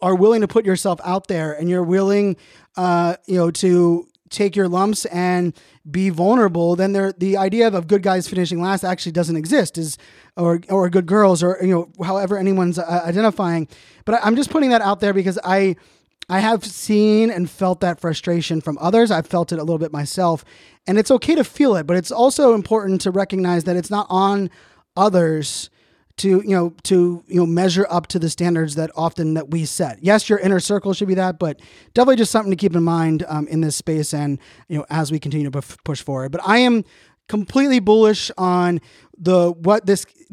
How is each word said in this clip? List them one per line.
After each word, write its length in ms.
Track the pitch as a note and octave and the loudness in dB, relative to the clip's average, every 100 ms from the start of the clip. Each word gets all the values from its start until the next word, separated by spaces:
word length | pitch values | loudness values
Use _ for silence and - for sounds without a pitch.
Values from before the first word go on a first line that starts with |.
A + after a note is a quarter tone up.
are 140 | F#3 | -2
willing 260 | F#3 G#3+ A#3 | 4 4 4
to 80 | G3+ | 0
put 160 | A3+ | 0
yourself 340 | G3+ F#3 F#3+ E3 | 0 -2 -2 -4
out 220 | F3+ F#3+ - | -4 -4 -4
there 260 | E3+ D#3 | -4 -4
and 160 | D3+ F3 | -4 -2
you're 140 | F3+ | -2
willing, 540 | E3+ F#3+ G3 G3+ G3+ E3+ _ _ _ - | 0 0 2 2 0 -2 _ _ _ -4
uh, 400 | F3+ F3 F3 F3+ - | 0 2 0 -4 -2
you 100 | F3+ | 0
know, 140 | E3+ | 0
to 580 | - F#3 F3 E3+ E3+ - _ _ | 0 2 4 4 2 -4 _ _
take 260 | - G3+ G3+ | -4 -2 0
your 100 | F#3 | 0
lumps 380 | F3+ G#3 G3+ - | 0 0 -2 -4
and 480 | F3 F3+ F3+ F3 - _ _ D3+ | -2 0 0 -2 -4 _ _ -8
be 200 | F3 F#3+ | -2 -2
vulnerable, 640 | E3 F#3+ B3 G3+ E3+ E3+ | 0 2 4 4 2 0
then 180 | F3 G3 | 0 0
there, 200 | G3 G3 | 0 -2
the 240 | F#3 F#3+ G3 | -2 -2 0
idea 320 | F#3+ A3+ A3+ | 0 2 2
of, 60 | |
of 120 | F#3+ D#3+ | 2 0
good 160 | G3+ | 0
guys 240 | F#3+ F#3 - | 2 -2 -2
finishing 340 | F#3 E3+ E3+ | -4 -2 -2
last 220 | F3+ G3 | -2 -2
actually 300 | F#3 F3+ F3 | -4 -6 -4
doesn't 240 | D#3+ D#3+ D#3+ | -2 -2 -4
exist, 400 | D#3+ C#4+ E3+ E3 | 0 0 0 -4
is, 220 | D#3 - - _ _ - | -8 -10 -18 _ _ -2
or, 240 | E3+ E3+ - | 0 0 0
or 200 | F#3+ F3+ | 0 2
good 180 | F#3 E3+ | 0 2
girls, 360 | G#3 G3 E3 | 4 4 4
or, 160 | F3+ F#3 | 0 0
you 80 | F#3 | 0
know, 360 | E3+ F3 - | 0 -2 -8
however 340 | F3 G3 F#3+ G3+ | -4 -4 -2 -2
anyone's, 400 | F#3+ F#3+ F3 F3 | 0 0 0 -2
uh, 240 | E3+ F3 | -4 -4
identifying. 640 | E3+ F3+ A3 - F3 E3 D3+ - _ _ | -2 0 0 0 -2 -2 -4 -12 _ _
But 120 | - A3+ | -2 0
I, 100 | G#3+ | 2
I'm 80 | |
just 160 | A#3+ C#4 | 0 0
putting 200 | D#4+ C4+ | 0 2
that 100 | A#3 | 2
out 200 | G3+ G3+ | 2 0
there 120 | G3+ | 0
because 260 | G3 F#3+ F#3 | 0 -2 -4
I, 320 | F3+ G3 F#3+ E3 _ _ _ _ - | -2 0 0 -2 _ _ _ _ -4
I 120 | F#3+ | -2
have 240 | G#3+ A3 | 0 0
seen 640 | G3+ - - G#3+ G#3+ G#3+ A3+ | -4 -10 0 2 4 4 2
and 180 | G3 F3 | 0 -6
felt 320 | - F#3 F3+ | -4 -2 0
that 200 | F3+ E3 | -2 -2
frustration 600 | E3+ D#3 F3+ E3+ D#3 D#3+ | -4 -4 -2 -2 -2 -4
from 180 | D#3+ C#3+ | -4 -4
others. 320 | E3+ A3+ A#3 | 0 2 4
I've 160 | E3 - | 0 -2
felt 240 | F3 E3 | -4 -2
it 80 | D#3+ | -4
a 20 | |
little 160 | D#3 D#3+ | -4 -4
bit 140 | D#3+ | -4
myself, 520 | D3 C#3+ F#3 F3 D#3+ - - - _ - | -6 -6 -2 -2 -2 -8 -20 -20 _ 0
and 100 | G#3 | 0
it's 140 | G#3 | 4
okay 240 | B3 - D#4+ | 2 2 0
to 80 | |
feel 320 | G#3+ - C#4 F3+ | 0 0 2 2
it, 100 | D3 | 0
but 100 | F3+ | -2
it's 140 | E3 | -2
also 420 | - C4 D4+ C4 | 0 2 4 4
important 480 | A3 - A3 G3 F#3+ | 4 0 -2 0 -2
to 100 | F#3+ | 0
recognize 500 | G3 F#3+ F#3+ F3+ E3+ | -2 -2 -2 0 0
that 120 | E3+ F3+ | 0 -4
it's 140 | E3+ | -2
not 180 | G#3 G#3 | -4 -2
on 400 | F#3 G3 G3+ F#3 - _ _ _ F3+ | 0 2 0 -4 -8 _ _ _ 0
others 760 | G#3 F3+ D#3+ D#3 C#3+ - - _ _ _ _ - | 2 4 2 0 -4 -10 -14 _ _ _ _ -4
to, 220 | G3 F#3 | 2 2
you 160 | G#3 F#3 | 2 0
know, 140 | E3+ - | 0 -4
to, 380 | - F3+ F3 E3+ - | 0 2 2 0 -2
you 100 | F3 | 0
know, 100 | E3 | 2
measure 400 | E3+ F#3+ F3 G3 | 2 2 2 0
up 160 | F3 D#3+ | -2 -4
to 100 | F3 | -4
the 120 | D#3+ | -4
standards 440 | - F3 E3 D#3 D3 | -2 0 0 -2 -4
that 140 | D#3+ D#3 | -6 -4
often 380 | E3 F3 D#3+ | -4 -2 -4
that 160 | D#3+ C#3+ | -4 -4
we 140 | E3 D#3 | -4 -4
set. 320 | - D3 G#2+ | -4 -6 -2
Yes, 260 | F3 G#3+ - | 2 2 2
your 100 | G#3 | 0
inner 220 | F#3 F#3 | 2 0
circle 340 | - G3+ G3 | 0 -2 -2
should 140 | F#3 G3 | -4 -2
be 60 | |
that, 240 | F#3 F#3 D#3+ | -2 -2 -4
but 220 | E3 - - - _ | -6 -6 -16 -20 _
definitely 240 | A#3 B3+ B3 | 4 4 4
just 160 | G#3+ | 2
something 180 | A3+ G3+ | 2 0
to 60 | F3+ | 0
keep 180 | G3 | 0
in 80 | E3+ | 2
mind, 420 | E3 E3 D#3+ D#3 F3 | 0 0 0 -2 -4
um, 180 | D3+ D3+ | -6 -4
in 120 | D#3+ | -2
this 160 | D#3 - | -2 -4
space 380 | - D#3 D3 | -4 -4 -4
and, 240 | D3 D3 C#3 - - - | -4 -4 -6 -10 -20 -10
you 100 | D3+ | -8
know, 80 | - | -4
as 240 | D#3+ D3 | -4 -4
we 60 | D#3 | -4
continue 320 | C#3+ D3+ C#3+ | -4 -4 -4
to 0 | |
puf-, 260 | C#3 - - | -6 -10 -12
push 160 | - C3+ | -10 -10
forward. 300 | - C3+ C3+ | -8 -8 -6
But 80 | E3+ F#3+ | -6 0
I 120 | A#3 | 2
am 260 | B3 A3+ - _ _ _ - | 4 2 -2 _ _ _ -6
completely 520 | G#3+ F#3+ C4+ C#4 B3 | -6 -2 0 2 2
bullish 500 | G3 A3 G#3+ G#3 - - | 4 4 4 2 -6 -4
on 420 | F#3 F3+ F3 E3+ - _ _ - | 0 2 0 -2 -6 _ _ -6
the, 320 | F3 F#3 F3 | 2 2 2
what 360 | E3+ F3 G#3+ F#3 | 0 0 2 2
this, 180 | G3 - _ _ | -2 -4 _ _